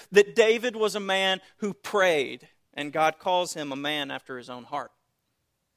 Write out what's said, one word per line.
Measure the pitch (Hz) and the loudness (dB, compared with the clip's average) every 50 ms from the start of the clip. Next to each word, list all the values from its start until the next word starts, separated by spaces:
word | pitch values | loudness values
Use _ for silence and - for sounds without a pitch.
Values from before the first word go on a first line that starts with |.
| - - | -4 4
that | 190 208 208 202 156 | 6 6 6 6 6
David | 226 214 220 226 233 226 247 214 | 4 4 4 4 0 0 -4 -2
was | 220 214 202 180 | -2 -2 -2 -2
a | 208 | -4
man | 196 196 190 190 190 190 190 185 - - _ | -4 -2 0 0 0 0 -2 -2 -6 -16 _
who | - 220 202 175 | -8 -8 -8 -8
prayed, | _ - - 214 202 185 180 160 143 123 123 127 127 - _ _ _ _ _ - | _ -8 -2 0 2 4 4 4 2 0 -4 -6 -14 -18 _ _ _ _ _ -12
and | 139 147 147 | -10 -10 -6
God | 143 156 156 160 156 - | -2 0 0 0 0 -2
calls | - 190 180 180 180 165 - | -4 -2 0 0 -2 -2 -6
him | 165 147 143 | -8 -8 -8
a | 135 | -8
man | 139 143 147 151 147 139 135 | -6 -6 -6 -4 -4 -6 -8
after | 135 131 _ - 131 | -10 -12 _ -12 -14
his | 123 113 127 | -14 -14 -14
own | 123 123 117 | -16 -16 -14
heart. | - 147 143 120 - _ _ _ _ _ _ _ _ _ _ _ _ _ _ _ _ _ | -10 -10 -10 -10 -12 _ _ _ _ _ _ _ _ _ _ _ _ _ _ _ _ _